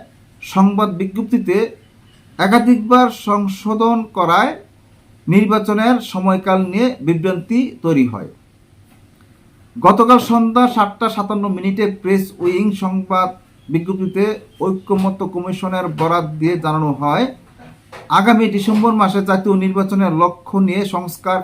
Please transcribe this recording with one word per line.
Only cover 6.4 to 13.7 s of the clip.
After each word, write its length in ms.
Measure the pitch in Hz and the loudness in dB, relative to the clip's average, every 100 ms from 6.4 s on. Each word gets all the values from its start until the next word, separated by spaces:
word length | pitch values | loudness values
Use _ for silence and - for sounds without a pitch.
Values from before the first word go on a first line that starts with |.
| 196 190 180 | 0 0 0
নিয়ে 200 | 196 254 254 | 0 0 0
বিভ্রান্তি 580 | 147 165 190 180 - 233 254 - | -2 0 -2 -4 -2 -2 -2 -4
তৈরি 240 | 165 143 120 | 0 2 0
হয়। 220 | 101 78 - _ _ _ _ _ _ _ _ _ _ _ _ _ - | -2 -12 -18 _ _ _ _ _ _ _ _ _ _ _ _ _ 2
গতকাল 420 | 175 196 233 247 | 4 6 6 4
সন্ধ্যা 400 | - 233 226 233 247 | 4 2 2 2 2
সাতটা 360 | 226 196 - 220 | 2 -2 -2 -4
সাতান্ন 340 | 208 202 202 202 | -2 -4 -4 -4
মিনিটে 340 | 185 196 196 202 190 | -2 -2 -2 -2 -2
প্রেস 280 | 185 196 190 - | 0 0 0 -4
উইং 280 | 175 180 214 196 | -2 0 0 -2
সংবাদ 540 | 190 190 185 185 185 - _ _ | -2 -4 -2 -2 -2 -6 _ _
বিজ্ঞপ্তিতে 560 | - | -6